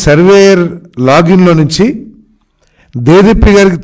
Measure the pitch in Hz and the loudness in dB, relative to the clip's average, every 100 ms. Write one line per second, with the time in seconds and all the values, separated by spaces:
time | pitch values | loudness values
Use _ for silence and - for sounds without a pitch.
0 | - 151 185 202 196 190 170 - - - | -2 0 2 2 2 0 -2 -8 -18 -6
1 | 127 147 165 185 180 160 151 - 220 - | -2 0 2 2 2 0 -2 -2 -4 -6
2 | - - _ _ _ _ _ _ _ 123 | -14 -20 _ _ _ _ _ _ _ -8
3 | 120 180 202 226 220 202 196 170 | 0 2 2 2 2 2 0 -2